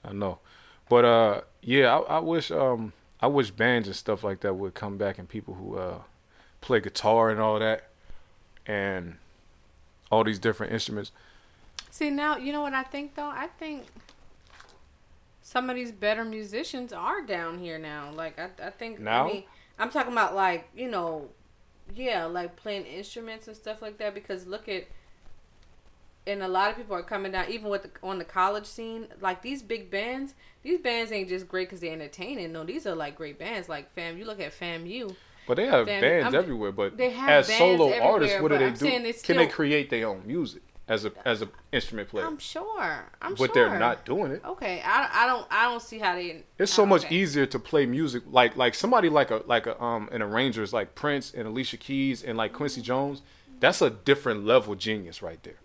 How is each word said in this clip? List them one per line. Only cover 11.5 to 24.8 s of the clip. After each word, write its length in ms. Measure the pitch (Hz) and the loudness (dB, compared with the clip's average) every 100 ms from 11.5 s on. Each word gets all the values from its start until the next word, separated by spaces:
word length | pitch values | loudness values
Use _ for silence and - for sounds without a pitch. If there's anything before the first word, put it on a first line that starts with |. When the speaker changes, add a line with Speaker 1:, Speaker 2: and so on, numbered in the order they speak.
| _ - - - | _ -18 -18 -16
Speaker 2:
See, 180 | - 302 | -6 -4
now, 280 | 277 302 285 | -2 -2 -2
you 140 | 262 | -4
know 100 | 294 | -4
what 120 | 294 | -2
I 80 | 269 | -4
think, 320 | 269 285 285 | -4 -10 -10
though? 160 | 285 294 | -10 -8
I 180 | 269 320 - | -8 -10 -10
think 260 | 311 285 233 - - - - - _ - - - - _ _ - _ _ | -12 -12 -14 -20 -20 -20 -20 -20 _ -20 -20 -20 -20 _ _ -20 _ _
some 260 | - 247 254 | -4 -4 -2
of 60 | |
these 160 | 247 240 | -6 -8
better 340 | 196 208 220 | -4 -2 0
musicians 680 | 226 220 202 214 330 262 247 | -4 -8 -8 -8 -8 -10 -10
are 300 | 170 175 403 | -6 -4 -4
down 380 | 254 180 165 175 | -4 -6 -6 -8
here 180 | 175 160 | -10 -10
now. 320 | 156 151 143 | -10 -12 -12
Like, 280 | 156 160 151 | -10 -10 -10
I, 100 | 180 - | -14 -12
I 100 | - | -14
think, 280 | - 226 226 | -12 -14 -8
Speaker 1:
Now? 260 | 104 233 | 2 2
Speaker 2:
I 20 | 185 | 2
mean, 160 | 202 - - _ - | -2 -8 -20 _ -6
I'm 140 | 240 | -2
talking 200 | 294 247 | -2 0
about, 220 | 240 196 | 2 2
like, 360 | 196 190 170 - | 2 0 0 -8
you 140 | 208 254 | -12 -6
know, 400 | 202 165 156 135 _ _ _ _ _ - | -4 -4 -6 -10 _ _ _ _ _ -14
yeah, 320 | 208 254 196 | -8 -4 -2
like, 300 | 165 175 170 | -4 -6 -8
playing 300 | - 220 202 | -10 -10 -8
instruments 600 | 170 165 208 233 226 220 220 | -10 -14 -14 -14 -14 -16 -18
and 80 | |
stuff 260 | 214 214 214 | -14 -12 -10
like 160 | 220 208 | -12 -8
that, 160 | 208 | -8
because 320 | 202 202 185 180 | -8 -10 -12 -10
look 200 | 208 220 | -12 -8
at, 200 | 185 | -10